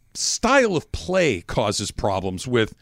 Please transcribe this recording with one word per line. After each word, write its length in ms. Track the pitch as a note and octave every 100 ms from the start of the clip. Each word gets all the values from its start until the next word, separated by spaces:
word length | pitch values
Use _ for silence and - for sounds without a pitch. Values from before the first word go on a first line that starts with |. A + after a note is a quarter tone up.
| _
style 640 | - - - A3+ C#4 A#3 E3
of 160 | -
play 480 | - - F#3 E3 F#2
causes 500 | - - G#2 G2+ G#2
problems 560 | - G#2+ F#2+ F#2 F#2 C3
with 280 | A#2+ G#2+ -